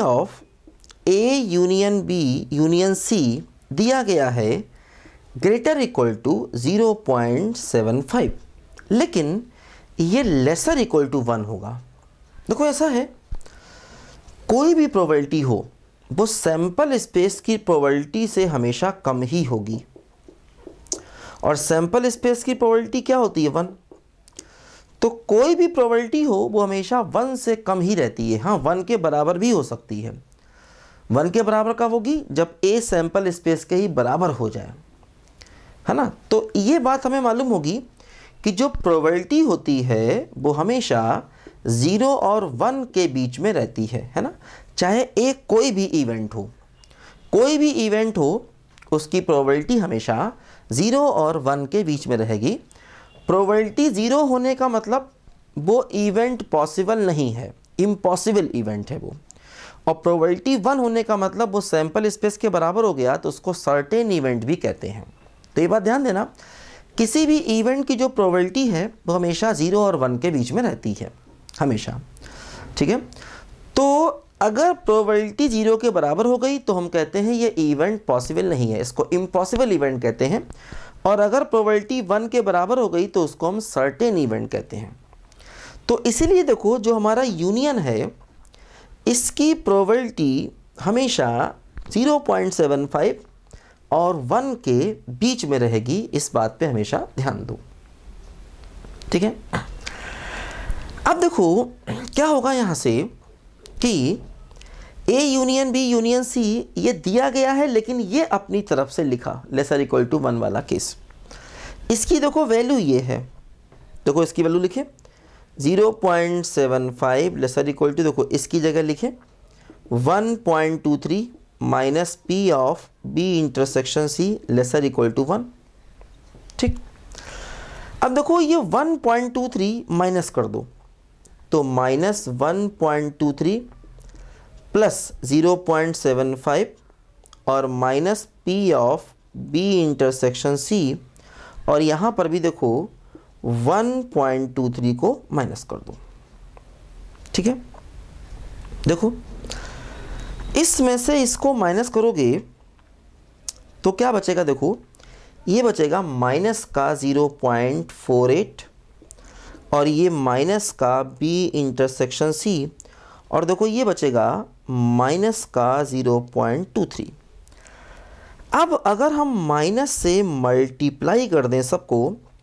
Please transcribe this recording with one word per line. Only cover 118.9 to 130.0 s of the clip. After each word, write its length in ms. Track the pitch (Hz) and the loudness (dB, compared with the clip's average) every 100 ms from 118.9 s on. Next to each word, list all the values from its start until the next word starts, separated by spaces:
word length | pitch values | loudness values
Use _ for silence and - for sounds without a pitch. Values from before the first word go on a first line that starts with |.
| 147 247 247 - _ - - - - - 120 | -2 -6 -8 -18 _ -20 -20 -20 -18 -4 0
one 320 | 127 190 226 233 170 | 2 2 2 -2 0
point 340 | 156 156 160 | 2 2 0
two 120 | 151 143 | 0 0
three 240 | - 190 240 - _ - | -2 -4 -4 -12 _ -6
minus 520 | 127 127 135 151 170 - - | -2 0 2 0 -2 -6 -4
P 140 | 185 190 | 0 2
of 300 | 143 131 165 - _ 131 | 2 2 -2 -8 _ -6
B 180 | 143 185 170 | -2 0 0
intersection 720 | 151 127 135 135 131 156 151 | 0 0 0 0 -2 -2 -2
C 200 | 147 190 214 - | 0 -2 -2 0
lesser 320 | 120 123 151 139 | 0 2 0 0
equal 200 | 131 117 | 2 0
to 120 | 120 135 | 0 -2
one, 140 | 214 247 - _ _ - - - - - - - - | -2 -6 -16 _ _ -20 -20 -20 -20 -20 -20 -16 -4
ठीक। 200 | 240 - - - - - - - - - - - - - | -2 -2 -8 -20 -20 -20 -18 -16 -16 -16 -16 -16 -12 -4
अब 120 | 247 | 0
देखो 260 | 254 294 339 | 2 2 2
ये 160 | 302 330 | 4 2
वन 400 | 190 214 311 320 | 2 0 0 0
पॉइंट 280 | 233 233 247 | 2 0 0
टू 140 | 247 254 | -4 -4
थ्री 360 | 226 196 233 - | -2 -2 -4 -2
माइनस 380 | 170 | 0